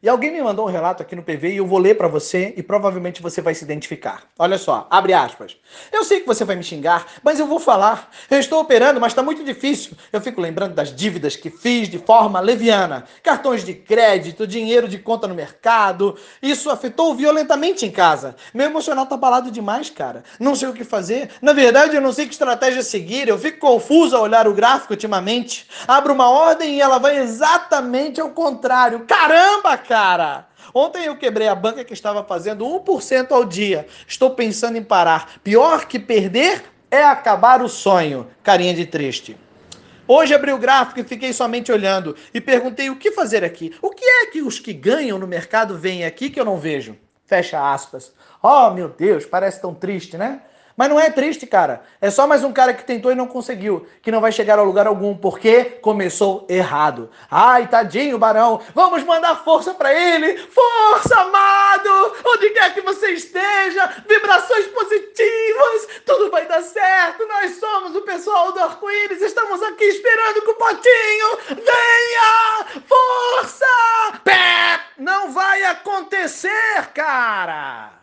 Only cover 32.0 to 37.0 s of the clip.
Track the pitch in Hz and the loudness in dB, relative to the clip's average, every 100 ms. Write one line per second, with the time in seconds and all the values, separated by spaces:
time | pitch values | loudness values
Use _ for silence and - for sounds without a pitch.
32 | 214 208 202 175 180 214 233 359 370 320 | -6 -6 -6 -8 -6 -8 -6 -6 -2 -4
33 | - 262 254 269 233 175 208 165 151 - | 0 -2 2 2 0 -2 -2 -4 -6 -20
34 | _ - 262 262 226 214 233 226 214 202 | _ 0 0 0 -4 -2 -6 -6 0 2
35 | 170 160 - - - 214 302 311 - 254 | 4 2 -2 -12 2 4 4 2 -2 -10
36 | 202 220 190 190 330 392 - _ _ 269 | -2 0 0 0 0 0 -8 _ _ 4